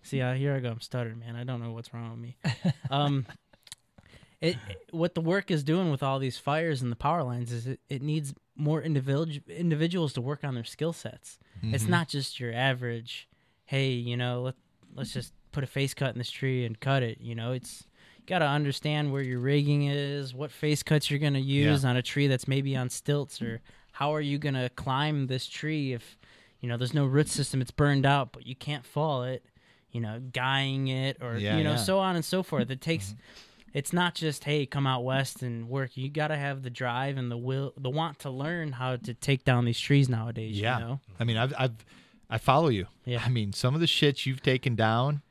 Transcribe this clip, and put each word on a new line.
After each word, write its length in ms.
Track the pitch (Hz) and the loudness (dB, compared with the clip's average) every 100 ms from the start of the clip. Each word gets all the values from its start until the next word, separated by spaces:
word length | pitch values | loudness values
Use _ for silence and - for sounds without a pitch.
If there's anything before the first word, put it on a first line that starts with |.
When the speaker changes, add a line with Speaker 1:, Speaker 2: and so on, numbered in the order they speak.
Speaker 1:
see, 180 | - 135 | -6 -4
uh, 140 | 127 | -2
here 200 | 131 139 | 0 0
I 60 | 139 | 0
go, 100 | 123 | -4
I'm 100 | 113 | -6
stuttering, 400 | - 127 117 113 | -6 -6 -6 -8
man. 160 | 117 117 | -10 -10
I 80 | |
don't 180 | 123 123 | -6 -6
know 80 | 117 | -6
what's 220 | 113 117 | -10 -12
wrong 160 | 117 117 | -12 -10
with 80 | 117 | -10
me. 160 | 120 123 | -14 -6
Speaker 2:
<laughs> 480 | - 117 185 - - | -4 -2 -2 -2 -2
Speaker 1:
Um, 360 | 139 143 139 127 - _ _ - - _ - - - - _ | 0 2 2 -2 -10 _ _ -20 -20 _ -20 -20 -20 -20 _
it, 160 | 160 127 98 | -2 -2 -8
it, 140 | 92 - | -14 -10
what 240 | 165 170 | -2 -2
the 60 | 165 | 0
work 280 | 160 190 190 | 2 0 2
is 140 | 165 | 0
doing 260 | 139 170 180 | 2 2 2
with 120 | 139 | 0
all 160 | 139 135 | 0 0
these 180 | 135 120 | -2 -4
fires 460 | - 151 165 139 | -2 0 0 0
and 100 | 123 | -2
the 40 | 117 | -2
power 260 | 143 170 | 0 0
lines 280 | 131 123 120 | 0 -4 -4
is 160 | 120 117 | -6 -6
it, 140 | 131 _ | -8 _
it 140 | 139 | -6
needs 320 | 143 156 143 135 _ - | -2 -2 -2 -10 _ -2
more 260 | 147 156 | 0 0
individu-, 580 | - 147 131 139 165 147 - | 2 0 2 0 0 -4 -10
individuals 640 | 165 170 151 165 180 156 | -2 0 2 2 2 0
to 60 | 131 | -2
work 240 | 123 143 | -4 -4
on 100 | 143 | -4
their 100 | 127 | -4
skill 280 | 113 - 160 | -6 -4 -4
sets. 460 | 165 - - - - _ - | -4 -10 -12 -20 -20 _ -8
It's 220 | 113 - | -2 0
Speaker 3:
Mm-hmm. 60 | 110 | 4
Speaker 1:
not 180 | 175 165 | 2 2
just 300 | 143 131 - | -4 -6 -6
your 140 | 123 | -6
average, 760 | 117 135 127 123 117 117 - - _ _ _ | 0 2 2 -2 -6 -8 -14 -14 _ _ _
"Hey, 280 | _ 135 135 | _ 0 0
you 240 | 123 120 120 | 0 -2 -2
know, 240 | 123 123 | -2 -2
let, 120 | 127 131 _ _ _ | -4 -6 _ _ _
let's 180 | - - | -10 -8
just 180 | - - - _ | -6 -10 -14 _
put 120 | - | -6
a 20 | 135 | -4
face 280 | - 139 | 0 -2
cut 180 | - 135 | 0 -2
in 60 | 117 | -2
this 120 | 120 | -6
tree 360 | - 135 127 120 | -4 -2 0 -2
and 120 | 110 | -2
cut 240 | 135 139 | 0 2
it," 180 | 120 110 | 2 -4
you 120 | 120 | -8
know? 180 | 113 117 | -6 -4
It's, 320 | 127 120 - - _ - - | -6 -8 -16 -18 _ -20 -20
you 60 | - | -4
gotta 180 | 185 151 | 2 2
understand 680 | 143 143 135 151 151 147 | 2 0 -2 -2 0 0
where 100 | 139 | -2
your 160 | 131 123 | -2 -2
rigging 460 | 127 147 143 147 143 | 2 4 4 4 4
is, 480 | 143 143 143 135 | 0 -2 -4 -6
what 160 | 127 147 | -8 -10
face 320 | - 151 147 | -2 0 2
cuts 280 | - 156 - | 4 2 4
you're 100 | 143 | 0
gonna 180 | 147 139 | 2 2
Speaker 3:
Yeah. 320 | 135 139 147 | 2 4 6
Speaker 1:
use 140 | 147 | 4
on 120 | 135 123 | 4 2
a 60 | |
tree 240 | 120 - 143 | 0 2 4
that's 200 | 131 - | 2 2
maybe 300 | 135 139 135 | 0 0 -2
on 140 | 127 | -2
stilts, 500 | - - 147 139 - | -4 -2 0 -2 -6
or 220 | 120 113 - - _ | -6 -6 -10 -20 _
how 220 | - 139 | -4 0
are 60 | 151 | 0
you 160 | 147 143 | 0 0
gonna 320 | 147 131 123 | 0 0 -2
climb 580 | - - 131 151 151 131 | -4 -2 2 2 2 0
this 180 | 131 - | -2 -4
tree 460 | - 151 156 139 | -8 -4 -2 -2
if, 240 | 120 - - - - - _ | -4 -8 -20 -20 -20 -20 _
you 80 | 123 | -4
know, 80 | 120 | -2
there's 160 | 123 | 0
no 120 | 143 139 | 2 4
root 220 | 135 151 | 6 4
system, 340 | - 139 131 | 2 0 -2
it's 80 | 127 | -4
burned 340 | - 143 139 | 2 4 6
out, 280 | 135 143 123 | 4 4 0
but 140 | - 123 | -8 -14
you 80 | 127 | -12
can't 280 | - 147 | -8 -8
fall 380 | 127 - 156 139 | -6 -2 0 0
it, 240 | 123 131 _ _ _ _ _ | -2 -6 _ _ _ _ _
you 100 | 120 | -6
know, 180 | 113 113 131 | -6 -6 -6
guying 560 | 127 127 135 135 135 135 | -2 2 2 2 0 0
it, 280 | 131 135 - | 0 -2 -4
or, 160 | 123 117 | -4 -2
Speaker 3:
Yeah, 180 | 202 160 | 2 4
Speaker 1:
you 80 | |
know, 60 | 151 | 4
Speaker 3:
yeah. 40 | 151 | 2
Speaker 1:
so 220 | 190 190 | 2 2
on 160 | 190 175 | 4 0
and 80 | |
so 180 | 156 185 | 0 -2
forth. 260 | 180 147 123 | 0 0 0
It 100 | 131 | -2
takes, 280 | - 165 98 | -2 -2 -2
Speaker 2:
Mm-hmm. 680 | 110 - - - - - 143 | -12 -16 -20 -20 -20 -8 -6
Speaker 1:
it's 140 | 143 | -2
not 220 | 175 180 | 2 0
just, 300 | - 160 143 | 0 -4 -4
"Hey, 220 | - 147 135 | -2 0 0
come 200 | 143 135 | 0 0
out 160 | 131 | 0
west 380 | 123 131 135 - | 0 0 -2 -4
and 260 | 123 117 117 | -6 -6 -4
work." 280 | 131 135 - | -4 -4 -4
You 120 | 131 | -6
gotta 280 | 147 151 151 | -2 -2 0
have 260 | 143 139 | -2 -4
the 80 | 131 | -8
drive 460 | 120 127 120 135 139 | -4 -2 -2 -2 -2
and 140 | 123 | -4
the 60 | 120 | -4
will, 360 | 123 131 139 - | -2 -2 -4 -6
the 140 | 135 | -4
want 280 | 143 165 139 | -2 -2 -4
to 100 | 143 | -8
learn 420 | 127 147 175 156 | -6 -4 -2 -4
how 240 | 127 127 127 | -4 -4 -4
to 180 | 120 | -6
take 300 | 117 - 139 | -6 0 2
down 200 | - 123 | 4 4
these 140 | 120 117 | 4 2
trees 280 | - 143 131 | 6 6 8
nowadays, 500 | 117 113 113 110 101 | 4 -2 -6 -4 -2
Speaker 3:
Yeah. 200 | 107 123 | 0 0
Speaker 1:
you 60 | |
know? 160 | 117 135 - 92 | -2 -6 -8 -4
Speaker 3:
I 40 | |
mean, 120 | 113 113 | 0 2
I've, 160 | 127 139 | 0 2
I've, 260 | 131 113 - - - - _ | 0 0 -18 -20 -20 -20 _
I 80 | 113 | -2
follow 300 | - 135 165 | 6 6 6
you. 180 | 110 90 - | 2 -2 -8
Speaker 1:
Yeah. 180 | - 120 | -4 -2
Speaker 3:
I 40 | 117 | 2
mean, 240 | 123 104 | 2 0
some 220 | 92 127 | 0 2
of 60 | 147 | 4
the 60 | 165 | 2
shit 380 | - 147 135 - | 4 4 4 -2
you've 160 | 131 | 0
taken 320 | - 127 - 113 | 2 2 2 2
down 460 | 110 113 131 147 - | 4 4 2 -2 -6